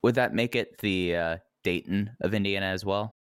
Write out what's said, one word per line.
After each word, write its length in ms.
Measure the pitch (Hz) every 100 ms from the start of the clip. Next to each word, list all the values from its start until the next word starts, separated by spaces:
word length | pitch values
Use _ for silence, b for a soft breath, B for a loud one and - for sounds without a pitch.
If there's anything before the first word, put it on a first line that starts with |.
would 120 | 120 123
that 180 | 123
make 220 | - 120 120
it 220 | - -
the, 360 | 104 92 87
uh, 220 | 85 82 85 - _
Dayton 480 | 90 87 - 98 107 -
of 140 | 90
Indiana 320 | 107 98 98 95
as 180 | 92
well? 280 | 98 101 110 -